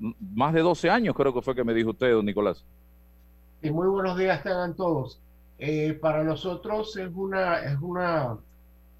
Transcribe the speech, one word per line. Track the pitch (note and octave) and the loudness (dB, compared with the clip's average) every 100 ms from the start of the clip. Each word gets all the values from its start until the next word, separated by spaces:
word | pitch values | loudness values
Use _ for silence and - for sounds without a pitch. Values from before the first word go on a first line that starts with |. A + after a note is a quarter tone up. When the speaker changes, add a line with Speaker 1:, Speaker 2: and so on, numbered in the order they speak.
| A2 - F#2+ | -10 -8 -8
Speaker 1:
más | G#2 D3 | 0 2
de | D#3+ | 4
doce | E3+ D#3+ E3+ | 4 4 2
años, | A#3+ G3 | 4 2
creo | C#3 C3+ | 2 0
que | B2 | 0
fue | C3+ | -2
que | B2+ | -2
me | A#2 | 0
dijo | A2+ A2+ | 2 0
usted, | G#2 B2+ | 2 4
don | A2 G#2 | 4 2
Nicolás. | G2+ G2+ - - - - - - - - - - - | 0 0 -2 -10 -20 -20 -20 -20 -20 -20 -20 -20 -8
Speaker 2:
Y | D3+ | -4
muy | D#3+ F#3 | 0 0
buenos | G3 F#3 F3+ | 0 0 0
días | F#3+ D#3 | 0 0
tengan | G3+ F3+ F3 | -2 -2 -2
todos. | E3+ F3 C#3+ - - - - - - | -2 0 0 -4 -12 -20 -20 -20 -8
Eh, | C#3+ D#3 D#3 | -4 0 0
para | D3+ D#3 D#3 | 0 0 2
nosotros | D#3 D3+ F#3 F3 G#3+ G#3+ G#3+ G3 | 0 -2 -4 -6 -4 -4 -4 -8
es | F#3 | -8
una, | F3+ G3 F#3+ F3+ E3+ | -6 -4 0 0 0
es | C3+ C#3 | -2 -4
una, | F3 F3+ F3 D#3+ B2 A2 - - - - - | -4 -2 0 0 -2 -6 -14 -20 -20 -20 -20